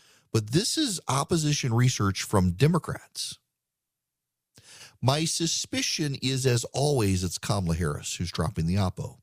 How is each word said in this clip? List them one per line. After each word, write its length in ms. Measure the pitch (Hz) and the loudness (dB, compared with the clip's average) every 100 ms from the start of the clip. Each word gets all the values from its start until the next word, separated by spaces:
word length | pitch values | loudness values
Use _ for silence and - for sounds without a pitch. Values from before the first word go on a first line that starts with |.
| - _ _ | -20 _ _
but 200 | 113 107 | -2 0
this 260 | 147 233 320 | 0 0 0
is 240 | 285 165 - | -2 -2 -2
opposition 640 | 135 - 175 151 147 127 | -2 0 0 2 0 2
research 500 | 113 123 - 98 - | 2 2 2 0 0
from 280 | - 104 92 | 0 2 2
Democrats. 880 | 87 147 170 - - - - - - _ _ _ _ _ _ _ _ _ _ _ - - - - _ | 4 4 4 -2 -8 -10 -10 -10 -12 _ _ _ _ _ _ _ _ _ _ _ -20 -20 -20 -20 _
My 240 | 120 147 165 | 0 2 0
suspicion 880 | - 165 - - 262 - - 151 135 | -2 -2 -2 -4 -4 -4 -2 -4 -2
is, 240 | 131 131 131 | -2 0 2
as 180 | 120 - | 0 0
always, 580 | 127 147 135 101 90 | 0 2 2 2 2
it's 140 | 90 - | -2 -4
Kamala 380 | - 101 85 82 | -2 0 0 0
Harris 400 | 78 73 - - | -2 -4 -8 -8
who's 160 | 87 | -6
dropping 360 | - 78 - 82 | -4 -4 -2 0
the 80 | 98 | 0
oppo. 420 | 90 - 73 - | 0 -2 -10 -12